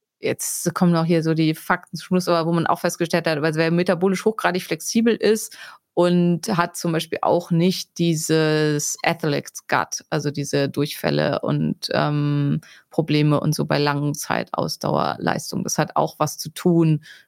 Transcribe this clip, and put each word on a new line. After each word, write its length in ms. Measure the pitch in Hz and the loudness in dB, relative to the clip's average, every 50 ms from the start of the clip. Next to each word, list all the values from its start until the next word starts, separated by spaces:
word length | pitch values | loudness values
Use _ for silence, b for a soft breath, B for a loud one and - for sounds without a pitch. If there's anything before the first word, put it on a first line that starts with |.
| _ _ _ - | _ _ _ -8
jetzt 520 | - 135 117 - - - - - - 175 | -4 -4 -4 -4 -6 -8 -6 -4 -4 -4
kommen 200 | 175 - 185 175 | 0 2 2 4
noch 120 | 170 165 165 | 4 2 2
hier 200 | 165 175 165 156 | 2 2 2 2
so 100 | 160 160 | 0 0
die 220 | 156 160 156 156 | 2 2 0 0
Fakten 400 | - - - 180 180 - - - | -2 -2 -4 -4 -4 -4 -12 -14
zum 100 | 160 - | -12 -6
Schluss, 220 | - 185 185 180 175 | -2 -2 0 2 2
aber 180 | 170 165 160 165 | 0 2 2 2
wo 40 | |
man 160 | 170 170 160 - | 0 0 2 0
auch 100 | 170 - | -2 0
festgestellt 480 | - 175 170 - 175 165 - 170 165 | -2 -4 -2 -2 -4 0 0 0 0
hat, 160 | 165 160 143 | 0 -2 0
also 160 | 147 160 156 156 | 0 0 0 2
wer 140 | 165 165 | 0 2
metabolisch 520 | 170 170 180 196 185 165 190 196 185 - - | 2 2 2 0 0 2 2 0 0 2 0
hochgradig 380 | 185 180 - - 175 175 185 | -2 -2 0 -2 -2 -2 -2
flexibel 540 | 180 - 165 160 - - - 226 233 233 220 | -4 -4 -6 -6 -4 -2 0 2 2 2 2
ist 400 | - - 202 220 214 - - B B B B B B B _ - | 2 2 2 2 2 -2 -10 B B B B B B B _ 0
und 640 | 175 175 175 175 175 175 175 175 165 - 220 202 | 2 2 4 4 4 4 4 2 0 -2 -2 0
hat 200 | 165 175 170 - | 0 0 -2 -2
zum 160 | - - 175 | -6 -4 -2
Beispiel 260 | - - - - - - | -2 -2 -2 -4 -4 -2
auch 280 | - - 143 175 170 - | 0 2 2 2 2 2
nicht 480 | 175 165 170 190 180 - - _ - - | 2 4 4 2 2 0 -6 _ -4 0
dieses 1000 | 170 170 165 156 - - 160 160 156 156 156 156 156 151 147 147 - - - - | 0 2 2 0 0 0 2 2 2 2 2 2 2 2 0 0 -2 -4 -6 -2
Athlete's 640 | - 160 165 160 - 156 143 139 - - - - _ | 0 -2 -2 0 -2 -2 -2 -2 -4 -8 -16 -16 _
Gut, 380 | - 151 123 - - - - - - | -2 0 0 0 -2 -6 -10 -8 -4
also 200 | 156 156 135 147 | -4 -2 -2 -2
diese 380 | 143 147 143 - - 143 139 139 | -4 -4 -6 -2 -2 -2 -2 0
Durchfälle 720 | - 139 147 147 - - - 156 143 147 151 - - - | -2 -2 -4 -4 -4 -4 -2 0 0 2 0 0 -2 -2
und, 480 | - - 147 147 156 151 - - - - | -2 -2 -2 0 0 -2 -4 -4 -6 -4
ähm, 680 | - - 151 147 147 147 147 147 147 143 143 143 151 156 B B B B B B | -2 0 0 0 0 0 0 0 0 0 0 0 -2 -2 B B B B B B
Probleme 500 | - - 156 - 151 151 151 151 147 - | -4 -4 -2 0 2 2 4 4 2 2
und 120 | - 151 | 2 0
so 120 | 147 - 147 | 0 0 0
bei 140 | 151 151 143 | 0 0 0
langen 360 | 147 143 143 143 147 147 147 | 2 0 0 0 -2 -2 -4
Zeitausdauerleistungen. 1500 | - - - - - - - - - 143 156 - - - - - 71 71 69 - - - - - - - - - - - | -4 -4 -2 -2 -2 -2 -4 -4 -4 -4 -4 -4 -6 -4 -2 0 0 0 -2 -2 -2 -2 -2 -2 -4 -6 -6 -6 -6 -6
Das 120 | - - | -4 -2
hat 200 | - 151 - - | -2 -2 -2 0
auch 240 | 151 147 156 - - | -2 -2 -2 -2 -4
was 180 | 151 147 - - | -4 -4 -4 -8
zu 120 | - 156 | -12 -12
tun 520 | - - - 180 170 170 165 160 156 151 B B B B B | -10 -2 0 2 4 4 4 4 4 2 B B B B B